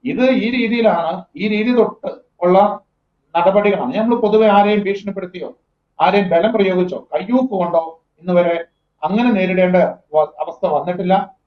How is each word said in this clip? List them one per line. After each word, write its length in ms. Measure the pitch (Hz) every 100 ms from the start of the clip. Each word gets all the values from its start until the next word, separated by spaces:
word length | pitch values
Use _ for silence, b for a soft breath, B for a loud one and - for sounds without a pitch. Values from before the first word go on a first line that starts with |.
| 127
ഇത് 260 | 208 254
ഈ 300 | 226 220 254
രീതിയിലാണ്, 640 | 226 233 220 170 165 180 - -
ഈ 120 | 208
രീതി 280 | 208 226 247
തൊട്ട് 360 | - - - - _ _
ഉള്ള 380 | 180 185 208 - _ _ _ _ _ 170
നടപടികളാണ്. 580 | 180 202 208 190 - 208
നമ്മൾ 200 | 226 233
പൊതുവെ 320 | 208 214 220
ആരെയും 320 | 202 202 208
ഭീഷണിപ്പെടുത്തിയോ 760 | 208 202 202 190 180 180 139 - _ _ _ -
ആരെയും 280 | 170 202 185
ബലം 240 | 165 214
പ്രയോഗിച്ചോ 540 | 220 190 180 180 175 -
കയ്യൂപ്പ് 420 | - 190 247 262 196
കൊണ്ടോ 440 | 170 170 165 160 _ _
ഇന്ന് 140 | 175
വരെ 320 | 175 175 170 - _ _ _
അങ്ങനെ 280 | 160 208 240
നേരിടേണ്ട 440 | 202 180 185 185 180 160 - _ 151
വ-, 180 | 151 -
അവസ്ഥ 280 | - - 180
വന്നിട്ടില്ല. 680 | 147 135 180 180 190 190 _